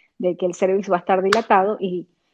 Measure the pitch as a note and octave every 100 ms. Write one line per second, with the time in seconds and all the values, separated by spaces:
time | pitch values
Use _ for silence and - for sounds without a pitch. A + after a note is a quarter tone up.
0 | _ - F3+ F3 F#3 F3 F#3+ F#3+ G3+ F3
1 | - F#3+ F#3+ G#3 A#3 G#3 G3 G#3+ G3 F3+
2 | E3+ _ _